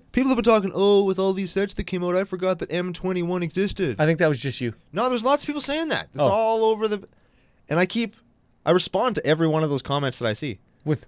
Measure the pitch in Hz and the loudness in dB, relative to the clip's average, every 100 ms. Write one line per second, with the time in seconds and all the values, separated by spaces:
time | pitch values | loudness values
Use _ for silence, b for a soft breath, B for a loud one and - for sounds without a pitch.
0 | - - 262 233 226 220 190 156 202 202 | -4 0 2 2 4 2 2 0 4 4
1 | 202 185 190 190 185 190 196 - 185 185 | 4 0 0 -2 -2 -2 -2 -4 -6 -4
2 | 175 180 190 185 185 175 - 175 180 175 | 0 0 -2 -2 -2 -2 -4 -4 -4 -6
3 | 180 185 170 180 170 190 196 - 165 104 | -4 -2 -2 -2 -2 -2 -2 -2 -2 2
4 | 156 165 160 131 139 - 123 - _ 165 | 2 4 2 2 -2 -4 -4 -6 _ -4
5 | 247 247 233 285 - 294 277 294 320 143 | 0 0 2 0 0 -6 -4 -4 -2 -4
6 | 82 135 143 202 226 226 220 214 214 208 | -4 0 2 4 2 2 2 2 0 -2
7 | - _ _ _ _ _ - 156 180 233 | -6 _ _ _ _ _ -4 0 0 0
8 | 226 - _ _ _ _ 147 180 - 190 | -4 -8 _ _ _ _ 2 2 2 0
9 | 247 196 - 156 160 156 156 143 - 139 | 0 0 0 2 2 2 0 -2 -2 -2
10 | 139 - 117 107 147 95 _ _ 151 147 | -2 -2 -4 -2 -6 -10 _ _ -4 -4